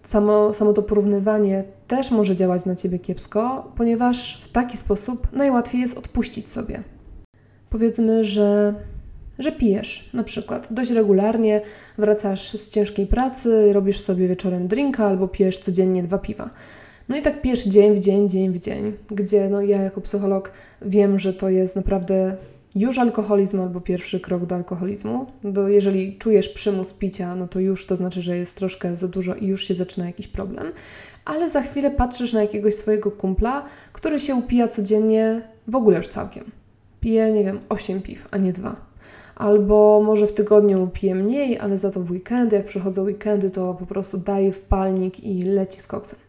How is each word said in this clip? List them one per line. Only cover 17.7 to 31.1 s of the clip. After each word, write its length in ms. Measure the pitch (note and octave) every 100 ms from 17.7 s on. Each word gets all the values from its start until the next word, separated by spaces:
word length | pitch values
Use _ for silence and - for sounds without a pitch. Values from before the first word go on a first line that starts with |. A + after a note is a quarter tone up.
| G3+ G#3
w 40 | G#3
dzień, 300 | F#3+ G3 G3+
dzień 240 | F#3 F#3+
w 60 | F3+
dzień, 340 | G#3+ G3+ G#3 G#3 -
gdzie 380 | G#3 G3 G#3 G3
no, 120 | G3+
ja 220 | G3+ G3+
jako 180 | F#3+ F#3+
psycholog 520 | - G3+ G3 G3 F#3+ - - _
wiem, 360 | G3+ G3+ G3+ G3
że 140 | F#3+
to 180 | F#3 F#3+
jest 260 | F#3 F#3 G3
naprawdę 600 | F#3+ F#3+ F3+ F#3+ F#3+ F#3+ - - _
już 240 | G3 A#3 B3+
alkoholizm 600 | A#3+ A3+ G3+ G3+ G3 G3
albo 200 | F3+ F3
pierwszy 400 | F3 F3+ - F#3
krok 260 | - F3+ F3
do 80 |
alkoholizmu. 720 | F3+ F3 F3 F#3+ G3+ G#3+ A#3+ C4 -
Do, 240 | G3+ G3 G3
jeżeli 500 | G3+ G3 F#3+ F#3+ G3
czujesz 300 | A3+ G#3 F#3+
przymus 440 | - G#3 F#3+ F#3
picia, 440 | - G3 - F3 F3+
no 120 | F3+
to 120 | F#3
już 260 | F#3+ F#3+ -
to 100 | F3+
znaczy, 260 | F#3 F3+
że 140 | F3 F3
jest 200 | F3 -
troszkę 400 | F#3+ - F3+ F3
za 120 | F#3
dużo 260 | F#3+ F3+
i 120 | - G3
już 200 | F#3+ -
się 80 |
zaczyna 320 | F3+ F3+ - F3
jakiś 220 | F3 -
problem. 440 | - F#3+ - E4 E4 - - -